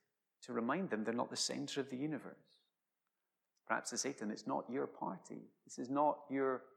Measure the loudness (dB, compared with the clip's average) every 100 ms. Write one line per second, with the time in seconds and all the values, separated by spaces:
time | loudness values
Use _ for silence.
0 | _ _ _ _ -4 0 2 2 2 0
1 | 2 2 0 0 0 0 -2 -2 -2 0
2 | 0 0 -4 -12 -18 _ _ _ _ _
3 | _ _ _ _ _ _ -2 0 0 -2
4 | -2 -2 -4 -4 -2 -2 -2 -2 -2 -4
5 | -6 -6 -8 -12 -12 _ -14 -8 0 4
6 | 4 4 0 2 4 2 -2